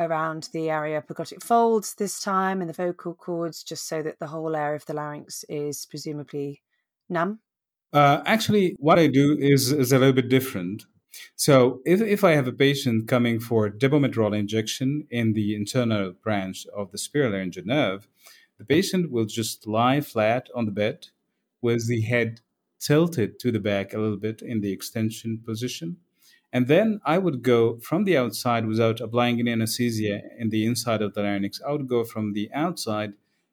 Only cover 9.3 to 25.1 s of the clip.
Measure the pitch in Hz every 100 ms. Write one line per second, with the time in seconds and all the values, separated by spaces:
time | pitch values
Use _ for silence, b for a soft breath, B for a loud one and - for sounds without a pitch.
9.3 | 151 139 139 120 147 123 131 135 131 120
10.3 | 131 131 98 90 107 - _ _ B B
11.3 | - - 135 123 131 - 185 220 202 196
12.3 | 151 127 110 139 139 131 110 110 127 120
13.3 | 117 117 117 104 101 135 147 131 107 107
14.3 | 104 101 110 110 - 131 147 143 120 113
15.3 | 107 104 107 101 131 120 107 95 90 -
16.3 | 104 95 92 - 101 101 101 - 147 131
17.3 | 98 92 92 90 143 113 95 - b b
18.3 | b b _ 107 147 196 185 170 120 110
19.3 | 117 113 - 110 110 123 139 143 117 107
20.3 | 120 - 120 110 101 107 - - _ _
21.3 | _ _ _ 120 117 113 120 110 120 113
22.3 | 113 _ _ _ _ - 147 170 165 98
23.3 | - 123 110 104 101 98 107 107 104 107
24.3 | 113 - 113 101 95 - 113 110